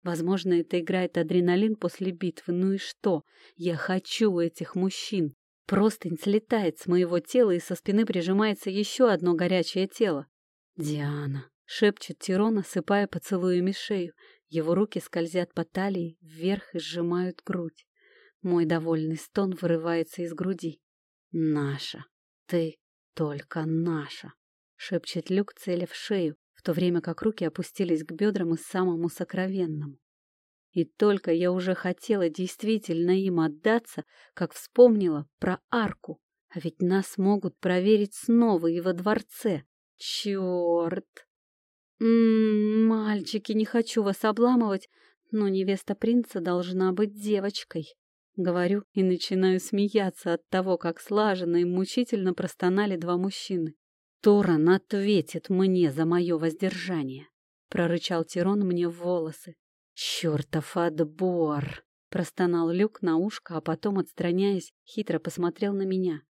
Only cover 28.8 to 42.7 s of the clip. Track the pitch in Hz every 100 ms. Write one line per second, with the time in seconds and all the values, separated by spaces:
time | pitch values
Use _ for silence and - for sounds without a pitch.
28.8 | 185 165 170 - 175 196 185 190 170 156
29.8 | 147 139 _ _ _ _ _ _ _ 175
30.8 | 165 _ 208 196 - 165 180 180 180 180
31.8 | 185 180 - 202 170 160 185 - 214 220
32.8 | 214 165 175 190 190 170 160 151 214 233
33.8 | 226 - - _ - - 175 - - -
34.8 | 247 214 180 151 147 _ - 180 _ 240
35.8 | 208 - - 160 _ _ _ 170 160 _
36.8 | 180 190 190 - 190 202 190 _ 190 180
37.8 | 190 214 202 - - 233 233 185 170 170
38.8 | 180 180 190 214 - - 220 160 - _
39.8 | _ _ - - 208 196 185 180 175 170
40.8 | 170 180 - - _ _ _ _ _ _
41.8 | _ _ 226 226 226 220 220 208 214